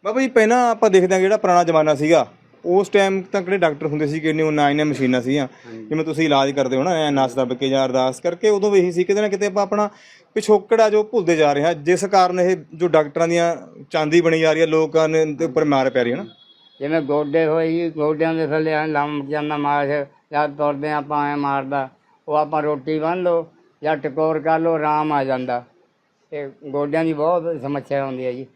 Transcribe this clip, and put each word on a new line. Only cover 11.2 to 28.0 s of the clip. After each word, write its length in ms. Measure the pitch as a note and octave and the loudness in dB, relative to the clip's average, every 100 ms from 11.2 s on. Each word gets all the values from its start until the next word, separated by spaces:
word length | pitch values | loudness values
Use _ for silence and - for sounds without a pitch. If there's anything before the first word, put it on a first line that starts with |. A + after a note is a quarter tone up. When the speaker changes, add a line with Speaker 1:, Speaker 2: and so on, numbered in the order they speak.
| E3 D#3 | 0 4
Speaker 1:
ਜਾ 180 | D3+ | 4
ਰਹੇ 100 | C#3+ | 4
ਹਾਂ, 100 | D#3+ | 0
ਜਿਸ 320 | D#3+ D3 F3+ F#3+ | 0 0 0 2
ਕਾਰਨ 340 | G3 F3+ F3+ | 4 4 2
ਇਹ 180 | F3+ F3+ D3 D#3+ | 0 0 -6 -4
ਜੋ 120 | F3 | 2
ਡਾਕਟਰਾਂ 400 | D#3 D3 D#3+ E3 | 2 2 0 0
ਦੀਆਂ 280 | E3+ E3+ D#3 - - C#3+ | 2 0 -2 -10 -20 -6
ਚਾਂਦੀ 320 | E3 D#3 E3 | -2 4 4
ਬਣੀ 180 | E3 E3 | 4 2
ਜਾ 140 | D#3+ | 2
ਰਹੀ 80 | D#3 | 4
ਹੈ, 60 | E3 | 4
ਲੋਕਾਂ 420 | D#3+ D#3+ D#3+ D#3+ | 2 2 2 2
ਨੇ 160 | D#3+ D#3 | 2 0
ਦੇ 200 | D3 D#3+ | -2 -2
ਉੱਪਰ 200 | C#3+ D#3 | 0 2
ਮਾਰ 240 | C#3 C3 | 2 2
ਪੈ 140 | B2+ | 0
ਰਹੀ 80 | A#2+ | 0
ਹੈ 60 | C3+ | -2
ਨਾ। 80 | A3 - _ _ _ _ | -8 -16 _ _ _ _
Speaker 2:
ਜਿਵੇਂ 220 | C#3 D#3+ | -4 -4
ਗੋਡੇ 440 | C#3 D3 D3 D#3+ D#3+ | -2 -2 0 0 2
ਹੋਏ 260 | D#3+ E3 | 0 0
ਜੀ, 180 | E3 E3+ | -2 -4
ਗੋਡਿਆਂ 440 | D#3 D3+ D#3 E3 | -2 -4 0 -2
ਦੇ 140 | D#3+ D#3 | -2 -2
ਥੱਲੇ 240 | D#3 D#3 | -2 -2
ਐਂ 160 | D#3 D#3 | -2 -2
ਲਮਕ 420 | D3 D3 D3 C#3 | -2 -2 -4 -6
ਜਾਂਦਾ 280 | D3+ D3+ D3+ | -6 -4 -4
ਮਾਸ, 300 | D3 C#3+ C#3+ D3 C#3 _ _ | -2 -2 -2 -4 -6 _ _
ਜਦ 260 | D3 D3+ C#3+ | -2 -2 -2
ਤੁਰਦੇ 340 | D3 C#3+ D3+ | -4 -2 -4
ਆਪਾਂ 360 | D3+ C#3+ D3 C#3+ | -4 -4 -4 -2
ਐਂ 100 | D3 | -4
ਮਾਰਦਾ, 520 | C#3+ C#3 C3+ C#3 C3 _ _ _ - | -2 -4 -4 -6 -6 _ _ _ -4
ਉਹ 80 | D3+ | -2
ਆਪਾਂ 280 | D3+ D3+ | 0 -2
ਰੋਟੀ 360 | D3 D3 C3 D#3 | -2 -4 -4 -4
ਬੰਨ੍ਹ 240 | D#3 F3+ | -2 -2
ਲਓ 240 | F3 E3+ E3 _ _ _ | 0 0 -4 _ _ _
ਜਾਂ 140 | D3 D#3 | -4 -4
ਟਕੋਰ 420 | D3 C3+ D#3+ D#3 | -4 -2 -2 -2
ਕਰ 200 | D3+ D#3+ | 0 0
ਲਓ, 140 | E3 | 0
ਆਰਾਮ 400 | D#3+ D3+ D3+ D#3 | 0 0 0 0
ਆ 100 | D3 | -2
ਜਾਂਦਾ। 420 | C3+ B2+ B2+ B2 A#2+ _ _ _ _ _ _ | -2 -4 -4 -6 -8 _ _ _ _ _ _
ਇਹ 160 | D3+ C#3 C#3 D3+ | -12 -12 -14 -8
ਗੋਡਿਆਂ 400 | C#3 D3 D#3 D#3+ | -4 -2 -2 -2
ਦੀ 80 | |
ਬਹੁਤ 480 | D3+ D#3 F3 E3 D#3+ | -2 0 0 -2 -6
ਸਮੱਸਿਆ 420 | C3+ C#3+ - C#3 | -6 -6 -4 -4